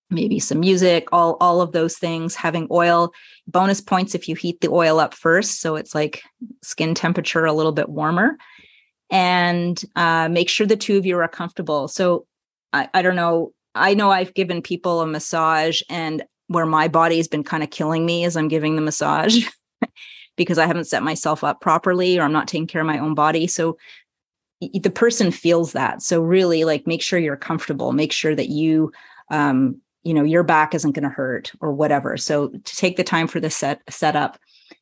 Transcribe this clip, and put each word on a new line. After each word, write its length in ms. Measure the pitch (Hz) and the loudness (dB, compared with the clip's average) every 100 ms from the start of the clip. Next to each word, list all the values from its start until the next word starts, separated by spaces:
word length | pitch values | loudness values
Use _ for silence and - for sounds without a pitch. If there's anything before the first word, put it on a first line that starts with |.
| _ | _
maybe 300 | 170 123 127 | -4 -2 -2
some 200 | - 147 | -2 0
music, 480 | 180 180 185 170 - | 2 4 4 2 2
all, 240 | 170 170 160 | 2 2 4
all 220 | 180 175 | 2 4
of 100 | 170 | 2
those 260 | 165 165 - | 0 -2 -2
things, 380 | 170 165 165 - | -4 -4 -6 -4
having 320 | 170 165 156 | -4 -2 0
oil, 440 | 170 170 170 170 - - - - | 2 4 4 2 -4 -20 -20 -4
bonus 320 | 180 190 196 | 0 2 0
points 340 | - 185 202 | 0 -2 0
if 140 | 175 - | -4 -6
you 80 | 160 | -6
heat 240 | 175 170 | -6 -4
the 80 | 170 | 0
oil 300 | 170 160 160 | 2 4 4
up 140 | 151 | 0
first. 480 | - 165 175 214 - | 0 0 2 0 -4
So 140 | 165 156 | -4 -6
it's, 160 | - 151 | -6 -4
like, 260 | 151 - - _ 233 - | -4 -6 -18 _ -18 -16
skin 300 | - - 160 170 | -12 -4 -2 0
temperature, 500 | 170 180 170 165 160 | 0 -2 -2 0 0
a 80 | |
little 180 | 156 156 | 2 0
bit 160 | 151 147 | 0 -4
warmer. 480 | 151 156 175 233 311 - - - _ _ _ - | -2 0 2 2 0 -10 -20 -20 _ _ _ -2
And, 720 | 190 180 180 175 175 175 170 - - | 2 4 2 2 0 -2 -4 -6 0
uh, 340 | 170 165 160 | 2 2 2
make 200 | 170 180 | 0 0
sure 160 | - 208 | 0 2
the 120 | 214 | 2
two 200 | - 202 | 2 2
of 80 | 185 | 2
you 120 | 175 | 0
are 80 | 165 | -2
comfortable. 600 | - 175 - 156 151 139 | -4 -10 -8 -4 -4 -4
So 380 | - 180 170 - _ _ _ _ | -2 0 0 -4 _ _ _ _
I, 140 | 143 - | -4 -2
I 80 | 190 | 0
don't 140 | 180 180 | 2 2
know. 380 | 170 165 165 - _ 107 | 2 0 -2 -8 _ 0
I 180 | 185 | 2
know 180 | 208 202 | 4 4
I've 220 | 190 180 | 2 0
given 280 | - 180 175 | -2 -2 -4
people 400 | - 170 180 170 | -6 -4 -2 0
a 60 | 160 | -2
massage, 720 | 156 - 165 160 160 160 160 - | -4 -4 0 2 2 0 -2 -4
and 340 | 170 160 156 - _ - | -6 -6 -6 -10 _ -4
where 180 | 175 160 | -2 2
my 220 | 156 160 | 2 2
body's 400 | 165 165 165 165 | 2 2 2 0
been 140 | 151 | -4
kinda 240 | 143 160 151 | -4 -6 -6
killing 380 | - 156 160 165 | -4 -2 0 0
me 200 | 170 175 | 0 -2
is 100 | 165 | 0
I'm 120 | 156 | 0
giving 260 | 156 151 156 | 0 0 0
the 60 | |
massage 680 | 151 151 147 151 160 233 - - _ _ - | -2 -2 0 0 2 2 0 -6 _ _ -8
<laughs> 440 | - - - - - | -8 -20 -20 -12 -4
because 220 | 175 165 | 0 2
I 100 | 160 | 2
haven't 200 | 170 - | 0 -2
set 160 | 117 | -2
myself 400 | 139 160 160 156 | -2 -4 -4 -2
up 180 | 147 - | -4 -4
properly 580 | - 160 190 180 180 180 | 0 0 2 0 2 2
or 40 | |
I'm 80 | 147 | 2
not 140 | 156 - | 0 -2
taking 200 | 160 165 | -4 -4
care 140 | 175 | -2
of 60 | 160 | -2
my 120 | 147 | -2
own 160 | 151 151 | -2 0
body. 320 | 151 160 160 | 2 2 -2
So 300 | - 165 160 - - _ _ _ _ _ _ | -2 -2 -4 -12 -20 _ _ _ _ _ _
y-, 100 | 175 196 | -8 -4
the 80 | 190 | -4
person 420 | 180 160 156 180 | 2 2 4 0
feels 400 | - 165 170 165 | 0 2 2 2
that. 280 | 131 131 - | -2 -4 -4
So 200 | - 170 | -2 0
really, 420 | 165 190 180 165 160 | 4 4 4 2 2
like, 220 | 147 - | 0 -2
make 140 | 165 | -4
sure 180 | - 180 | -2 0
you're 180 | 156 139 | 0 -4
comfortable, 560 | - 160 - 139 123 | -4 -6 -4 -4 -2
make 180 | 135 156 | 0 0
sure 240 | - 156 151 | -2 -2 -2
that 140 | - | -2
you, 420 | 147 160 156 156 - - - - | 0 2 2 0 -4 -20 -20 -6
um, 480 | 151 143 131 131 131 _ _ | -2 2 2 0 -2 _ _
you 100 | 170 | -2
know, 100 | 156 | 0
your 200 | 147 165 | 4 4
back 300 | 165 156 156 160 | 4 4 2 0
isn't 160 | 151 | -2
gonna 160 | 139 143 | -2 -4
hurt 420 | 139 131 120 - - | -4 -6 -6 -8 -8
or 100 | 156 | -6
whatever. 440 | 139 151 143 131 - | -2 0 0 -2 -6
So 320 | - 147 143 | -2 -2 -2
to 260 | - - - | -6 -12 -2
take 220 | 185 180 | -2 0
the 60 | |
time 240 | 180 165 165 | -2 0 0
for 120 | 165 | -2
the 100 | 156 | -4
set, 320 | - 143 147 - | -4 -4 -4 -10
setup. 480 | - 156 147 143 - _ _ _ - | -2 0 0 -2 -6 _ _ _ -20